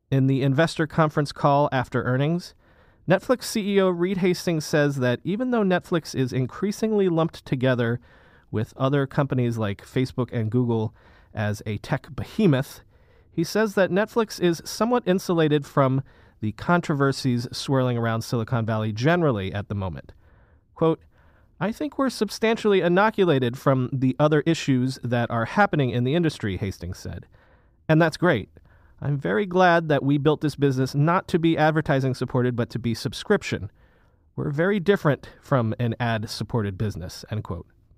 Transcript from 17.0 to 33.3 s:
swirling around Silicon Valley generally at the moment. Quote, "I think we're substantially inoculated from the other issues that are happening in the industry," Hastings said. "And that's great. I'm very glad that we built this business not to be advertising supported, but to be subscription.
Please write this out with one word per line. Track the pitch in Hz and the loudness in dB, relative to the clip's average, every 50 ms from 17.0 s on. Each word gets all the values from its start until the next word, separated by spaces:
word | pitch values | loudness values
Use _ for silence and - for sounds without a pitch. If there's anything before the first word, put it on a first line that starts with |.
| 139 139 131 - - 131 120 120 120 - | 0 0 0 0 -2 -2 -2 -2 -4 -6
swirling | - - - - 139 131 127 123 120 | -10 -10 -4 0 0 2 2 0 0
around | 117 113 113 113 113 | -2 -2 -2 -2 -4
Silicon | - - 131 117 113 - 127 117 113 | -4 -4 -4 -4 -2 -2 -2 -2 -2
Valley | 110 110 110 110 110 107 | -2 -2 -2 -2 -4 -4
generally | 110 127 156 175 180 165 143 117 101 95 92 78 | 0 2 2 2 4 2 0 0 -2 -4 -4 -6
at | 104 104 | -8 -6
the | - 104 | -6 -6
moment. | 101 95 92 76 - - - - - _ _ _ _ _ _ _ _ _ _ _ | -6 -4 -6 -8 -10 -14 -20 -20 -20 _ _ _ _ _ _ _ _ _ _ _
Quote, | - 165 165 160 - - _ _ _ _ _ _ _ _ _ _ - | 0 2 2 2 0 -6 _ _ _ _ _ _ _ _ _ _ -6
"I | 170 208 | -4 -4
think | 233 - 302 285 - | -4 -4 -6 -6 -2
we're | - 269 247 | -2 -2 -2
substantially | - - 214 202 - - 226 220 233 220 - 214 196 185 | 0 -2 -4 -4 -2 -2 0 0 0 2 2 2 4 4
inoculated | 160 175 175 190 208 220 - 202 190 175 147 131 127 117 123 | 4 4 4 4 4 4 2 2 4 4 4 4 2 0 -2
from | - - 147 135 131 123 - | 0 2 2 2 2 0 -2
the | 143 123 135 131 - - | -2 0 0 0 2 2
other | 147 151 156 147 - | 2 4 4 4 2
issues | 165 165 - - 143 131 123 127 131 127 - - | 2 0 0 0 0 2 2 2 0 -2 -6 -4
that | 117 123 120 117 - | -2 -2 0 0 -2
are | 117 117 113 | -2 -4 -4
happening | - - 208 202 196 - 151 135 120 | 0 2 2 2 2 2 0 0 0
in | 113 123 120 | 0 0 0
the | 127 151 | 0 0
industry," | 180 170 151 - - - 101 92 | 2 0 0 -2 -2 -4 -4 -4
Hastings | 90 113 95 - - - 87 92 - | -4 -4 -6 -6 -8 -10 -12 -12 -12
said. | - 92 82 90 - - - _ _ _ _ _ _ _ _ _ _ - | -12 -12 -12 -12 -16 -18 -20 _ _ _ _ _ _ _ _ _ _ 2
"And | 160 156 | 4 4
that's | 170 160 - | 4 2 2
great. | - 165 180 143 101 - - _ - - - - _ - _ _ - | 2 2 2 2 2 -2 -8 _ -20 -20 -20 -20 _ -20 _ _ -8
I'm | - 135 143 | -4 -4 -4
very | 139 147 170 196 214 208 | -2 -2 -2 -2 -2 -2
glad | 180 175 185 185 175 170 170 165 151 | 0 2 4 4 6 4 4 2 2
that | 147 135 - | 0 0 2
we | 139 143 147 | 2 0 2
built | 135 156 147 - | 2 2 2 2
this | 156 147 - | -2 -4 0
business | - 143 139 127 131 131 127 - | 0 0 0 2 0 -2 -2 0
not | 143 143 165 175 190 - - | 0 2 2 2 0 0 0
to | - 165 | 0 2
be | 160 165 160 | 2 2 2
advertising | 143 156 156 151 160 151 - 143 135 131 131 127 | 4 2 2 2 0 0 0 0 0 0 -2 -2
supported, | - 127 - - 127 123 127 123 | -4 -4 -2 -2 0 0 0 0
but | 117 120 - | -2 -4 -4
to | - 117 | -6 -6
be | - 117 110 | -4 -4 -4
subscription. | - - 117 - - - - | -4 -6 -8 -8 -8 0 0